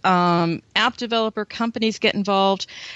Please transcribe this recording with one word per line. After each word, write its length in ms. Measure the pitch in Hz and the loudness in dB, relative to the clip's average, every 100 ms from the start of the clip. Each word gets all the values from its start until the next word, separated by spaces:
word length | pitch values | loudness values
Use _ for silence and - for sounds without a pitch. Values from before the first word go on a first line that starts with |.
| 180 | 0
um, 560 | 180 175 170 170 165 _ | 2 4 2 0 -2 _
app 220 | - 226 - | -2 -2 -2
developer 480 | 233 226 220 220 | -4 -2 -2 -4
companies 540 | 208 - 233 226 220 208 | -8 -4 -4 0 -2 0
get 160 | 220 | 0
involved. 520 | 202 202 196 196 190 - - - | 0 0 2 4 2 -4 -12 -16